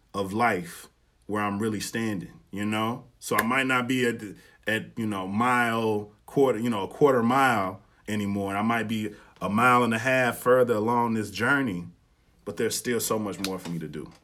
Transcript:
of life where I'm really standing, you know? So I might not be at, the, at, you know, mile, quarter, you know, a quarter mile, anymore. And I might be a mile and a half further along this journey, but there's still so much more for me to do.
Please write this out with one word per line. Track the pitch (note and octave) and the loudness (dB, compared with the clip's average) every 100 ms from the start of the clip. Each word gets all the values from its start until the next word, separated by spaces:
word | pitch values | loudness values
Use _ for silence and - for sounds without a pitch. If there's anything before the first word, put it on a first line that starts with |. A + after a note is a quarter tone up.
| _ | _
of | G2+ F#2+ | -6 -4
life | G#2+ A#2+ F2+ E2+ - - _ _ _ - | 0 0 0 -6 -14 -20 _ _ _ -6
where | G#2 | -4
I'm | G#2 G2 | -2 -2
really | A2 G2+ | -2 -4
standing, | - A#2 A2+ F#2+ E2+ - _ | -6 -4 -4 -4 -8 -18 _
you | G2 G#2 | -6 -4
know? | A2 A2 A#2+ - _ | -2 -2 -4 -10 _
So | - G#2+ | -4 0
I | |
might | A2+ C3 C3 | 0 0 2
not | B2+ B2 | 0 0
be | B2+ A#2+ | 0 0
at, | A2+ | -2
the, | G#2 E2+ - _ G#2+ | -8 -16 -20 _ -4
at, | A2 A2 A#2+ | -4 -4 -6
you | A2 | -4
know, | G2 F#2 | -4 -4
mile, | G#2 B2 B2 A#2+ A2+ A2 G#2+ G#2 - - | 0 2 2 2 0 0 -2 -6 -16 -2
quarter, | C#3+ C3 G#2+ | 2 4 2
you | A#2+ | -2
know, | G#2 | -2
a | F#2+ | -4
quarter | - D3 B2 | 4 4 6
mile, | A#2 C3+ C3 A2 F#2 - - _ - | 4 4 4 2 -2 -6 -16 _ -6
anymore. | G#2+ G2+ G2+ G2 | -4 -2 -4 -4
And | G2+ | -2
I | |
might | A2+ A#2 A2 | -2 -2 -2
be | A2 G#2+ - - - | -4 -6 -10 -20 -10
a | F#2+ | -2
mile | G#2+ B2 B2 | 4 6 6
and | A#2 | 4
a | A2+ | 0
half | B2+ C3 B2 A2+ | 2 2 2 0
further | B2 B2+ A#2+ G#2+ | 4 6 6 2
along | A2 A#2+ A#2 | 2 2 2
this | A2 G2+ | 0 -4
journey, | F#2+ A#2+ C#3 B2 F2 F2 - _ _ _ _ G2+ | -2 2 2 0 -4 -8 -18 _ _ _ _ -10
but | G#2 | -4
there's | A2+ - | -2 -2
still | B2 A#2 | -2 -2
so | A2 A2 | -2 -2
much | G#2 F#2 F#2+ | -4 -6 -6
more | F2+ | -8
for | E2+ | -8
me | E2 | -8
to | D#2 | -8
do. | D2 - - | -10 -14 -16